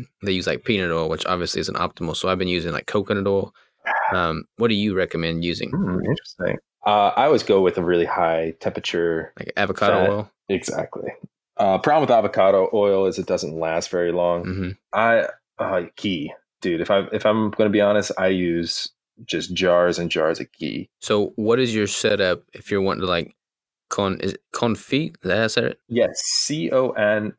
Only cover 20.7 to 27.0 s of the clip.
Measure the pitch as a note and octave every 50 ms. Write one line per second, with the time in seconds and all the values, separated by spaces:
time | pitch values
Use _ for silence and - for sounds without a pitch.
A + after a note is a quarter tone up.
20.7 | G#1+ - G2 - _ _ - - A2 G#2 G2+ - - - A2 G#2+ A#2 B2+ C3 A#2+
21.7 | A2 A2 G#2 G2 - - - A2+ G#2 G2 G2 F#2 F2 E2+ _ _ _ - - -
22.7 | G#2 G2 F#2+ G2 F2+ - F#2 F2+ F2+ E2+ E2 - _ _ _ _ _ _ _ _
23.7 | _ _ _ _ - - G2+ F#2+ F#2+ - - G2 - - _ _ - - - A#2+
24.7 | G#2+ - - - - C#3 D#3+ E3 E3 _ - F#2 F2+ G#2+ A2+ A2 - B2 A#2 -
25.7 | - - _ _ A#2 A#2 A2 - - - - - - - - - D3 D#3 E3 -
26.7 | - C3 C3 B2 - -